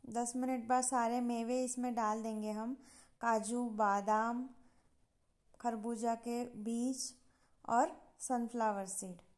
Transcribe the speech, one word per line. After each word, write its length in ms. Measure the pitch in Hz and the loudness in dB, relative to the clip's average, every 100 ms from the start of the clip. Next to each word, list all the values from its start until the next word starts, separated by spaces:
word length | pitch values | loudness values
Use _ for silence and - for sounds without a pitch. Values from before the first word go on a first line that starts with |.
| - | -4
दस 220 | 226 240 254 | -2 -2 0
मिनट 300 | 254 254 226 | 0 0 2
बाद 160 | 254 | 2
सारे 360 | 247 254 233 240 | 4 2 2 2
मेवे 420 | 240 240 226 254 | 0 0 0 0
इसमें 300 | 254 247 247 233 | 0 -2 -2 0
डाल 260 | 214 220 | 2 0
देंगे 280 | 226 220 214 | -2 -4 -4
हम, 220 | 214 226 262 - - - _ | -4 -4 -6 -10 -20 -20 _
काजू, 420 | 233 226 202 240 247 | 2 2 2 -2 -2
बादाम, 760 | 214 214 202 202 214 220 240 262 - - _ _ _ _ _ _ _ _ - | 2 4 4 4 4 4 0 -6 -12 -20 _ _ _ _ _ _ _ _ -6
खरबूजा 540 | 240 226 214 233 233 233 | -4 -2 -4 -2 0 -2
के 260 | 240 240 247 254 | -2 -4 -4 -6
बीज 380 | 214 233 247 254 - - _ _ _ _ - | -4 0 0 -2 -6 -10 _ _ _ _ 0
और 220 | 233 311 - - _ | 4 4 0 -20 _
सनफ्लावर 680 | - 247 233 240 220 202 190 | -2 -2 -2 0 0 0 -4
सीड 360 | 185 190 175 - | -6 -8 -12 -18